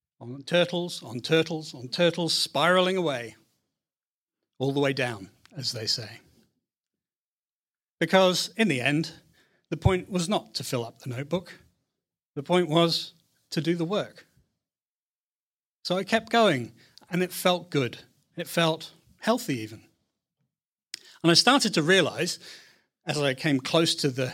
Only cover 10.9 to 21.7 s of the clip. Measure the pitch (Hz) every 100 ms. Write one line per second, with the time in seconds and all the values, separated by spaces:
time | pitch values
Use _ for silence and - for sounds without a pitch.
10.9 | - 135 120 143 180 175 - _ _ _
11.9 | _ _ _ _ - 139 180 165 160 170
12.9 | 160 - - _ _ _ - 151 170 165
13.9 | 202 127 - _ _ _ _ _ _ _
14.9 | _ _ _ _ _ _ _ _ _ -
15.9 | 180 196 220 220 233 214 135 113 - _
16.9 | _ _ 175 180 - 185 180 175 143 120
17.9 | - - _ _ - 170 - 165 160 -
18.9 | - _ _ - 240 - 127 110 113 -
19.9 | _ _ _ _ _ _ _ _ _ _
20.9 | - - _ 160 165 - 277 220